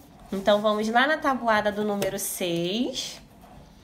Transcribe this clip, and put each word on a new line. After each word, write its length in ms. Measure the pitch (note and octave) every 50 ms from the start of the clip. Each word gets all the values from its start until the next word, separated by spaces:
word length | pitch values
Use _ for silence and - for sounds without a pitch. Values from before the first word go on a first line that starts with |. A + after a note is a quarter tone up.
| - - - - - - -
Então, 280 | G3 G3 G#3+ G#3 G#3
vamos 280 | G#3 G#3+ G#3 G#3+ A3 A3
lá 200 | A3+ A#3+ C4 C#4+
na 100 | D#4 D4+
tabuada 540 | D#4 C#4+ C4 A#3+ A#3+ A#3 A3 G#3+ G3+ G#3 G3+
do 100 | G#3 G#3+
número 340 | G#3+ G3+ G3+ G3 F#3+ F#3+
seis. 1040 | G3 - - - - G3 F3 E3+ E3+ E3+ F3 F#3+ A3+ B3+ A#4 - - - - - - - - - - - - - - - - - -